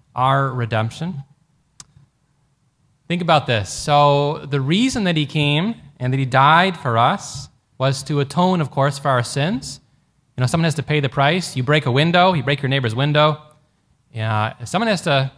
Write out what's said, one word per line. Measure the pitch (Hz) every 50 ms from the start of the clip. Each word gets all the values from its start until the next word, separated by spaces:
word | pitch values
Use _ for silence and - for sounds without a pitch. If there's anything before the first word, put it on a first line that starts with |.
| _ _ _
our | - 127 135 135 139 139 135
redemption? | 123 127 117 110 117 110 110 117 - - 160 180 147 139 - - _ _ _ _ _ _ _ _ _ - - _ _ _ _ _ _ _ _ _ _ _ _ _ _ _ _ _ _ _ _ _ _ _ _
Think | - 170 175
about | 180 165 160 139 -
this. | - 120 107 98 -
So | - - - 151 147 147 147 143 143 143 143 143 160 - - 139
the | 143 139
reason | 131 139 170 208 254 262 254 247 196
that | 180 170
he | 156 147
came | 131 - 156 147 147 147 151 180 226 226 - - - - -
and | 127 127
that | 131
he | 139 135
died | 123 127 131 135 147 160 170 185 190 175
for | - - 131 113
us | 113 120 143 196 190 - - - - - - _ _ _ _ _
was | - 127 135 135 - -
to | - 151 143
atone, | 139 139 - 175 180 185 185 170
of | 147 -
course, | - 139 135 147 143 -
for | - 143
our | 131 123 113
sins. | - - 139 143 175 226 262 - - - - _ _ _ _ _ _ _ _ _ _ _
You | -
know, | 127
someone | 123 - 165 165
has | 160 -
to | 147 -
pay | - 151 151
the | 139 127
price. | - 143 139 147 175 185 165 - -
You | 131 123
break | 139 151 156 -
a | 131
window, | 117 139 156 170 170 175 180 190 180
you | 147 113
break | 135 143 135
your | 139 127
neighbor's | 135 139 127 110 110
window. | 123 139 151 147 151 151 156 147 - - - _ _ _ _ _ _ _ _ _ _ _ _ -
Uh, | 113 110 110 110 107 107 110 - - 113
someone | - - 185 233
has | 226 196 160 -
to | 170 143 135 135 135 -